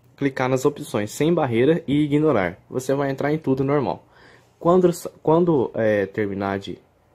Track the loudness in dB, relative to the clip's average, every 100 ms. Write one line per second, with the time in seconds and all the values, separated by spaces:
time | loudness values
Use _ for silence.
0 | _ -4 -4 -2 0 2 0 -2 -6 -4
1 | -4 -2 0 0 0 2 2 2 0 0
2 | 2 2 2 2 0 -4 -8 -8 -2 -2
3 | -2 -2 -2 -2 -2 -2 0 0 -2 -6
4 | _ _ -20 -20 _ -4 2 4 4 0
5 | -10 -4 2 2 4 2 0 0 0 2
6 | 0 -4 -4 -4 -4 -4 -6 -14 _ _
7 | _